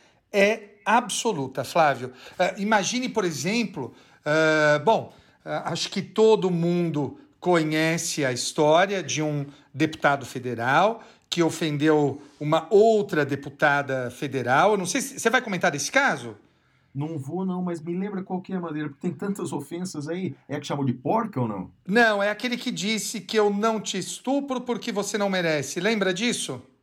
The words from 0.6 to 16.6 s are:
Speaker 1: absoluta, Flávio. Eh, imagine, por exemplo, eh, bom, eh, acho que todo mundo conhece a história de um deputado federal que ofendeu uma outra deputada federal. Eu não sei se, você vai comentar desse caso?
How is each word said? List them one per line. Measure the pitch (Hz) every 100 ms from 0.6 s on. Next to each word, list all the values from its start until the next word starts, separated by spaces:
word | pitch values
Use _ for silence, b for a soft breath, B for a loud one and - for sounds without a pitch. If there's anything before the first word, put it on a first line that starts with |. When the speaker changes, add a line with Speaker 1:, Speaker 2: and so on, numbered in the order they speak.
| - _ 196
Speaker 1:
absoluta, | 233 214 - 233 170 131 -
Flávio. | 117 175 151 120 123 B B B
Eh, | 180 202
imagine, | 202 214 185 247 254
por | 226 180
exemplo, | 139 165 233 220 - 113 b b b
eh, | 151 156 156 156 151 147
bom, | 180 196 120 b b b
eh, | 151 151 -
acho | 170 -
que | 196
todo | - - 220 214 185
mundo | 170 170 175 165 147 131 - B _
conhece | 180 170 156 156 160 165 - -
a | 135
história | 120 - - 151 165 196 196
de | 139 131
um | 151 147 143 B B
deputado | 131 156 - 151 139
federal | 120 127 123 113 120 147 208 226 B B B
que | 175
ofendeu | 160 151 160 143 156 151 143 110 B B
uma | 151 160 160
outra | 202 226 214 202 151
deputada | 135 143 143 139 151 143 135 131 123
federal. | - 143 131 120 139 190
Eu | 202
não | 175
sei | 277
se, | - -
você | 226
vai | 254
comentar | 240 180 185
desse | 143 -
caso? | 262 269 147 117 104 _ _